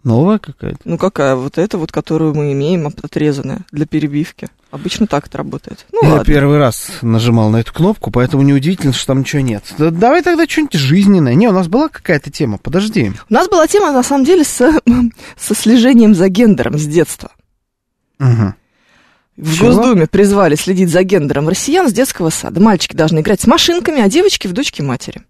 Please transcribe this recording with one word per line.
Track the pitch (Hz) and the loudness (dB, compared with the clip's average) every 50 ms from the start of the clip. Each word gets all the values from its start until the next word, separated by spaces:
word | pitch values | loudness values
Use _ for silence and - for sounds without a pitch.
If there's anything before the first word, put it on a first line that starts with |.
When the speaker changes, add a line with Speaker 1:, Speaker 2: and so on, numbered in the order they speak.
| _ | _
Speaker 1:
Новая | 123 113 120 156 190 220 | 0 2 2 2 2 0
какая-то? | 202 - - 135 _ - - - - _ | -2 -4 -12 -18 _ -12 -12 -12 -10 _
Speaker 2:
Ну, | - 170 | -8 -6
какая? | - - 190 _ - 143 135 135 | -2 -4 -4 _ -2 0 0 0
Вот | 127 127 139 - | -2 -4 -6 -4
эта | 160 175 214 - | -4 -4 -4 -4
вот, | 185 156 - - | -6 -8 -6 -6
которую | 156 - - 160 160 160 156 143 | -8 -6 -4 -2 -2 0 -2 -2
мы | 151 147 147 | -2 -4 -4
имеем, | 139 139 139 156 190 175 156 | -4 -4 -2 -2 -2 -2 -4
об-, | - - - - | -6 -10 -12 -18
отрезанная | 147 - 151 151 151 139 139 135 160 - - 180 _ | -10 -6 -2 -2 -2 -2 -4 -6 -10 -10 -12 -14 _
для | - 147 156 | -8 -8 -6
перебивки. | - - 151 147 147 143 147 165 - - - - - _ _ _ _ | -4 -4 -4 -4 -2 -4 -6 -6 -6 -10 -18 -20 -20 _ _ _ _
Обычно | - 139 - 180 - - 220 | -18 -10 -10 -10 -2 -2 -2
так | - - 147 - | -2 -2 -4 -4
это | - - | -6 -12
работает. | - 147 143 - 143 _ - - - - _ - | -10 -10 -10 -10 -12 _ -16 -20 -20 -18 _ -2
Ну, | 466 440 | 0 2
Speaker 1:
Я | 151 | 2
Speaker 2:
ладно. | 156 - - | 2 2 2
Speaker 1:
первый | - 151 143 139 139 147 | 2 2 4 4 2 2
раз | 147 143 120 110 - - - - - | 2 2 0 -2 -4 -12 -14 -12 -6
нажимал | 120 113 113 113 117 123 117 117 107 107 | -2 0 0 2 2 2 2 2 2 2
на | 110 117 | 2 0
эту | 113 - - | -2 -4 -2
кнопку, | - 160 202 214 - - 110 | 0 0 0 0 -2 -6 -4
поэтому | - 120 123 123 - 135 139 | -2 0 0 0 2 2 2
неудивительно, | 143 139 139 131 165 196 - - 139 | 4 2 2 0 0 -2 0 -2 -2
что | 120 - - | -2 -2 -4
там | - 135 135 | -2 -2 -2
ничего | 131 - - 147 | -2 -2 -4 -4
нет. | 135 127 107 101 - - - | -2 -2 -4 -6 -10 -14 -4
Да | - 151 170 | -2 0 0
давай | 165 170 220 240 302 359 | 2 2 2 2 2 2
тогда | - 359 339 311 330 | 2 0 0 0 0
что-нибудь | - - 320 311 277 - | -2 0 -4 -2 -2 -2
жизненное. | 156 135 131 156 202 196 202 196 185 151 123 120 | -2 0 2 2 4 4 4 4 4 4 2 2
Не, | 156 233 | 2 4
у | 240 190 | 2 2
нас | 277 180 160 | 0 0 0
была | 185 262 311 | 0 -2 -2
какая-то | 302 - - _ - 147 143 - 143 | -2 -6 -10 _ -2 -2 -2 -2 -8
тема, | - - 156 120 104 | -6 -6 -4 -4 -4
подожди. | 95 _ - 139 185 202 220 220 202 120 98 98 - - _ | -8 _ -4 -2 -2 -2 0 -2 -2 -2 -2 -4 -10 -6 _
Speaker 2:
У | 214 | 0
нас | 254 359 | 0 2
была | 427 415 339 311 | 2 2 2 2
тема, | - - 415 403 311 277 | 2 2 0 2 2 0
на | 254 247 | 0 0
самом | - 285 277 254 | 0 0 0 2
деле, | 285 381 359 294 | 2 4 2 2
с, | - - - 240 320 311 - _ 240 240 254 240 233 | 0 0 2 2 2 2 2 _ 2 2 2 0 -2
<laughs> | - - - - - | -4 -10 -20 -20 -18
со | - - - 214 | -14 -6 -6 -6
слежением | - - 214 240 247 220 262 277 233 226 214 214 | -2 2 2 4 4 4 6 6 6 6 6 6
за | 165 185 | 4 4
гендером | 196 180 196 247 220 185 156 - 120 135 | 2 2 4 4 4 4 2 0 -2 -2
с | 151 151 | -4 -4
детства. | 147 151 175 151 - - - - - _ _ _ _ _ _ _ _ _ _ _ _ _ _ _ _ _ _ | 0 0 0 0 0 -4 -14 -16 -20 _ _ _ _ _ _ _ _ _ _ _ _ _ _ _ _ _ _
Speaker 1:
Мгм. | 139 127 120 110 104 98 104 _ _ _ _ _ _ _ _ _ _ _ _ _ _ _ _ | 0 0 2 2 0 -2 -4 _ _ _ _ _ _ _ _ _ _ _ _ _ _ _ _
Speaker 2:
В | - 151 160 160 | -10 -6 -6 0
Speaker 1:
Чего? | 165 202 | 2 2
Speaker 2:
Госдуме | 240 247 202 240 254 233 175 156 | 4 4 4 2 2 2 2 2
призвали | - - 190 208 196 202 202 190 160 147 | 2 2 2 2 4 4 2 2 2 0
следить | 151 - - 202 180 190 170 | 0 -2 -2 0 0 0 2
за | 151 180 190 | 2 0 2
гендером | 185 202 180 147 139 143 139 147 | 2 0 0 0 -2 -2 -2 -2
россиян | 160 190 - - 277 302 381 359 | -2 -2 -4 -2 -2 0 0 0
с | 262 180 | 0 0
детского | 190 269 - - - 180 160 | 0 -2 -2 -2 -4 -4 -4
сада. | - - - - - 165 | -4 -4 -10 -6 0 2
Мальчики | 202 - - 165 - - - | 2 2 2 0 -4 -6 -2
должны | - 156 156 160 156 | -2 0 0 0 0
играть | 156 220 208 - | 0 0 -2 2
с | - | 2
машинками, | 226 294 330 - - 339 349 233 359 311 277 | 2 2 4 2 0 -2 -2 -2 -2 0 2
а | 214 196 | 0 2
девочки | 208 330 392 392 - - - | 2 2 2 0 -2 -2 -6
в | 196 | -8
дочке | 175 226 294 - - - 147 | -6 -6 -6 -6 -6 -6 -6
матери. | 139 123 - - - - - - | -6 -6 -8 -10 -16 -16 -18 -20